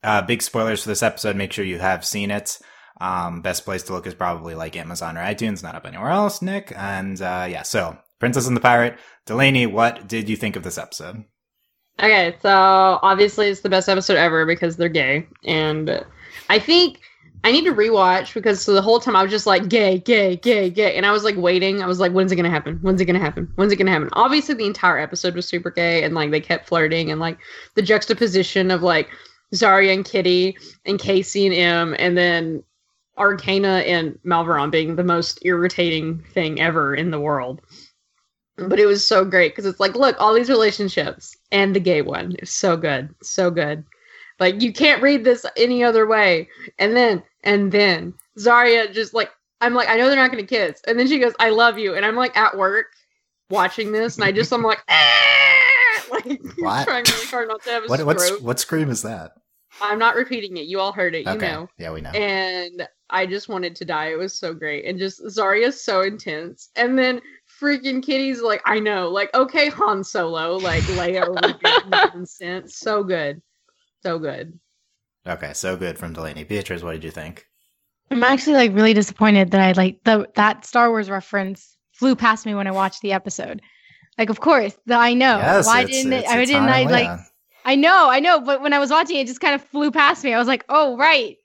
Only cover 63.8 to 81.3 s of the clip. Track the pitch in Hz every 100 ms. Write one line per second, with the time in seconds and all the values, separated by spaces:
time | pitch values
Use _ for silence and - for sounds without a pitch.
63.8 | 170 156 156 160 190 - 170 165 156 147
64.8 | - 185 190 - - 202 196 202 240 277
65.8 | - 190 190 208 202 151 170 - - -
66.8 | 240 262 254 247 - _ _ _ 285 285
67.8 | 262 262 269 269 269 240 226 208 220 214
68.8 | 214 202 175 196 202 - 262 320 294 -
69.8 | 415 196 190 208 165 165 165 185 185 160
70.8 | - 180 175 185 175 180 - 269 427 480
71.8 | 190 415 415 - 180 - 175 185 - -
72.8 | 220 214 190 175 143 151 _ _ _ _
73.8 | _ _ 185 165 156 135 165 170 _ _
74.8 | _ _ _ _ 90 85 76 - 92 90
75.8 | 90 80 85 82 80 76 78 104 - 90
76.8 | 85 80 78 80 80 - _ _ _ _
77.8 | _ _ _ 254 247 269 302 285 233 196
78.8 | 220 214 196 - 214 202 185 190 190 185
79.8 | 185 190 - 214 202 - 214 214 - 247
80.8 | 240 226 190 196 -